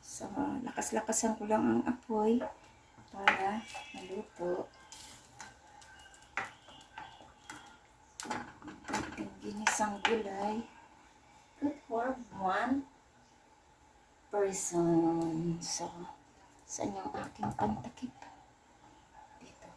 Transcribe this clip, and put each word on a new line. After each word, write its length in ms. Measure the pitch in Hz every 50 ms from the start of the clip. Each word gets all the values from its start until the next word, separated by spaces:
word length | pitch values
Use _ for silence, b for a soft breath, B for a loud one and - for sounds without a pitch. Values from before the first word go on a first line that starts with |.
| -
so, 240 | - - - - - - - - - 208 -
lakas-lakasan 800 | - 240 - - - - 226 214 - - 220 - - 220 220 -
ko 80 | 208 208
lang 160 | 214 220 233
ang 180 | 240 226 240 247 247
apoy 480 | 247 - - - 226 214 214 220 233 247 - - - - - - - - - - - - - - -
para 480 | 196 196 202 196 190 190 196 208 226 226 - - - - - -
maluto. 720 | - 190 185 190 214 214 - - - 175 175 180 185 - - - - - - - - - - - - - - - - - - - - - - - - - - - - - - - - - - - - - - - - - - - - - - - - - - - - - - - - - - - - - - - - - - - - - - - - - - - - - - - - - - - - - -
Ating 400 | - - - - - - - 202 - -
ginisang 640 | - 208 202 208 214 208 - - 214 208 202 202 -
gulay. 640 | - 226 214 208 202 190 196 202 208 220 233 233 - - - - - - - - - - - - - - - - - - - 285
Good 160 | 294 - - -
for 320 | - 233 226 233 262 262 247 240 208 190 190 190
one 480 | 185 190 202 220 240 269 277 269 - - - - - _ - - - - - - - - _ - - - _ - - - - - - - - - - -
person. 1200 | 208 202 196 185 185 - - 170 175 170 170 170 165 170 165 170 165 165 165 160 160 170 170 165 165 -
So, 240 | - - - 175 170 - 175 175 - - - - - - - - - - - -
saan 320 | - - - - 202 202 190
yung 160 | 185 185 185
aking 400 | 190 - - - - 208 208 208
pantakip? 600 | - 202 214 214 - - 233 - - - 247 - - - - - - - - - _ _ - - - - - - - - - - - - - - -
Dito. 300 | - - - - - - -